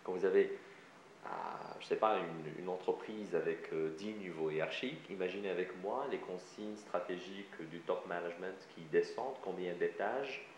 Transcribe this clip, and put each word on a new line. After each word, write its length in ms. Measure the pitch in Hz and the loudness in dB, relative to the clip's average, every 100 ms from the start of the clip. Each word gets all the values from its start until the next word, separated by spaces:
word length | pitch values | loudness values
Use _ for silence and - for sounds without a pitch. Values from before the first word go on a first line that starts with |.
Quand 100 | - | -2
vous 100 | 92 | 4
avez, 340 | 95 98 95 - - - - - - - - | 6 8 8 4 -8 -16 -18 -20 -20 -12 -8
euh, 40 | 87 85 - - - | -4 -4 -4 -6 -8
je 60 | - | 0
sais 100 | - | 4
pas, 220 | 110 101 | 6 6
une, 440 | 85 82 78 78 | 2 -4 -6 -4
une 60 | 92 | -2
entreprise 680 | 92 - - - 107 101 85 | 0 2 0 0 -6 0 2
avec, 380 | 80 80 - | 2 0 -2
euh, 200 | 80 80 80 | 0 0 0
dix 160 | 104 | -4
niveaux 360 | 107 92 82 78 | -4 -6 0 0
hiérarchiques, 600 | 78 78 - 127 156 - | 2 0 0 -2 -4 -8
imaginez 400 | 95 92 95 101 | -2 0 0 0
avec 260 | 87 90 92 | 0 0 0
moi 260 | 95 120 139 | -2 0 0
les 100 | 95 | -2
consignes 580 | - 90 - - 107 104 | -2 -6 -8 -8 -6 -6
stratégiques 840 | - 90 90 90 92 98 98 - 80 | -2 -2 0 -4 -4 -8 -10 -10 -8
du 100 | 85 | -8
top 280 | 85 90 90 | 0 0 0
management 480 | 87 85 85 92 95 - | -2 -2 -4 -6 -6 -12
qui 80 | - | -14
descendent, 520 | 80 82 85 - 131 - | 4 6 6 0 -2 -2
combien 320 | - 90 90 | -4 -2 -2
d'étages 720 | 87 85 - 98 127 139 127 - | 2 0 2 2 2 -2 -4 -8